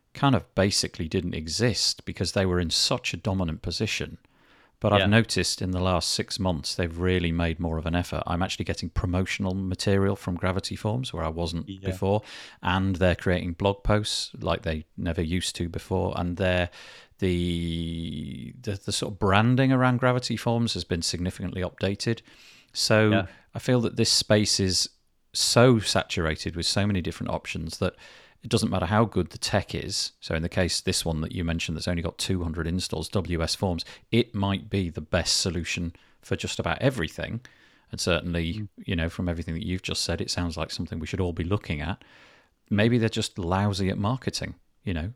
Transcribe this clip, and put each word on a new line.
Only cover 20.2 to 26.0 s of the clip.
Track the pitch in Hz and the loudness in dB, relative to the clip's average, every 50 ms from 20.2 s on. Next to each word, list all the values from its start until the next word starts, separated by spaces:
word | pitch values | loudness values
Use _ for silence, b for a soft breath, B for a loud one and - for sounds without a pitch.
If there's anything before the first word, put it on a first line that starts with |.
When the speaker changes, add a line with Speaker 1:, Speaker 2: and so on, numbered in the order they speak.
| - - 117 | 0 -2 -4
Speaker 1:
Forms | 107 - 117 117 117 117 110 - | -2 0 0 0 2 0 0 -2
has | 90 87 | -4 -2
been | - 92 85 | -2 -2 -2
significantly | - - - - 87 92 - - 101 90 - 90 | 0 -2 -2 -2 -2 -4 -4 -4 -6 -6 -4 -4
updated. | 90 87 - - - 95 101 - - 120 113 - b b b b b b b b b b - | -4 -6 -4 -2 -2 -2 -2 -2 -2 -2 -2 -2 b b b b b b b b b b -4
So | - - - 110 110 110 107 | -2 2 4 6 6 6 6
Speaker 2:
Yeah. | 101 98 90 B B B B B - | 6 4 2 B B B B B -12
Speaker 1:
I | 120 | -4
feel | - - 127 123 | 0 2 2 4
that | 113 - - | 2 2 2
this | - 113 - | 2 2 4
space | - - - - 107 107 104 - - - | 4 2 4 6 6 6 6 4 2 2
is | 98 92 90 - - - - _ _ _ _ _ _ _ | 2 2 2 0 0 -2 -6 _ _ _ _ _ _ _
so | - - - - - 123 120 131 123 110 | -2 0 0 4 6 8 8 8 8 6
saturated | 98 - - 98 | 4 2 0 0